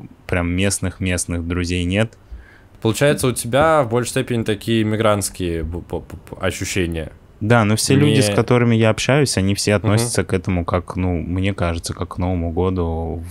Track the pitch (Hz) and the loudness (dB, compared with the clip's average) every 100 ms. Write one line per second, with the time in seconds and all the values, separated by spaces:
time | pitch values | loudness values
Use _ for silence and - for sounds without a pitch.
0 | - - - 90 87 87 98 - 95 - | -12 -20 -4 -2 0 0 0 0 -4 -4
1 | 92 90 - 85 85 87 87 90 87 95 | -2 -2 -2 -6 -4 -4 -2 -2 0 0
2 | 113 - - - - - - - 110 107 | -2 -4 -18 -18 -18 -20 -20 -4 -2 2
3 | 143 147 131 117 120 127 160 156 123 117 | 2 2 0 -2 0 2 4 4 2 0
4 | 120 - 127 120 110 104 - 113 107 107 | -2 -2 -2 -2 -2 -2 0 0 2 2
5 | 110 104 98 - 90 82 80 87 - 85 | 2 2 0 -4 -4 -4 -4 -8 -8 -8
6 | - - - - 92 87 92 104 85 82 | -8 -16 -16 -6 -4 -4 -4 -2 -2 -2
7 | 76 - - - 104 120 104 110 - 135 | -8 -12 -20 -6 2 4 4 2 2 4
8 | - 110 104 101 113 123 120 113 110 107 | 4 4 4 2 2 2 4 4 4 2
9 | - 139 139 - 95 101 - 104 104 107 | 2 2 2 2 0 0 2 2 4 2
10 | 120 110 92 95 87 90 85 90 - 90 | 2 -2 0 -2 0 -2 0 -2 -2 -2
11 | 92 87 80 90 95 98 87 85 - - | -2 -2 -2 -2 -2 0 -2 -2 -6 -8
12 | 87 - 90 90 85 82 90 92 85 82 | -8 -4 -2 -2 -2 0 0 0 -2 -2
13 | 82 82 87 | -4 -6 -10